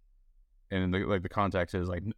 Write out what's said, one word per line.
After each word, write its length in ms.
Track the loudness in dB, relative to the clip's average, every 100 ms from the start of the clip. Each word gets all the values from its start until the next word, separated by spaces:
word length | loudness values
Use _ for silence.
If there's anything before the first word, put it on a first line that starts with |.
| _ -20 _ -20 -20 _ -4
And 200 | 0 2
the, 140 | 2 2
like, 160 | 0
the 80 | 0
context 460 | 0 2 2 0 -2
is, 120 | -2
like, 160 | -4 -6